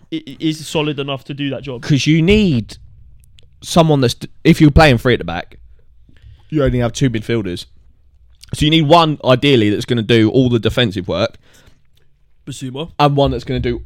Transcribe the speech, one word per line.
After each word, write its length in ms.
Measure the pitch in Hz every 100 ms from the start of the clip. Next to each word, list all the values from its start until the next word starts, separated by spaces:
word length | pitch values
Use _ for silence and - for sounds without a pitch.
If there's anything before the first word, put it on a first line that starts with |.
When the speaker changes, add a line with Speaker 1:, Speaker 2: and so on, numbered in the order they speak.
| -
Speaker 1:
i-, 100 | 160 -
i-, 100 | 131
is 260 | 156 156 147
solid 320 | 165 151 143
enough 240 | 139 135 -
to 80 |
do 160 | 139 143
that 100 | 120
job. 180 | 131 120
Speaker 2:
'Cause 220 | - 143 147
you 140 | 160
need 560 | 165 214 196 123 104 - - - - - - - - _
someone 400 | - 175 160 143
that's, 140 | 123 -
d-, 120 | - -
if 160 | - 170
you're 120 | 156
playing 260 | 156 156 117
three 160 | 127
at 60 | 117
the 60 | 87
back, 340 | 85 - - - - _ - - - - - -
you 140 | 156
only 160 | 131 123
have 120 | 120
two 180 | - 139
midfielders. 560 | 113 104 117 95 87 - - _ _ _ _ _ _ -
So 120 | - 151
you 60 |
need 160 | 160 147
one, 320 | 170 160 143
ideally, 460 | 123 127 143 127 107
that's 160 | 101 -
gonna 160 | 120
do 280 | 107 117 110
all 180 | 135 127
the 100 | 120
defensive 480 | 107 127 120 98 87
work, 300 | 85 113 - _ _ _ _ _ _ _ _ _ _ -
Speaker 1:
Basuma. 460 | 127 131 131 165 -
Speaker 2:
and 160 | 147 143
one 160 | 139
that's 120 | 123
gonna 160 | - 127
do 220 | 120 120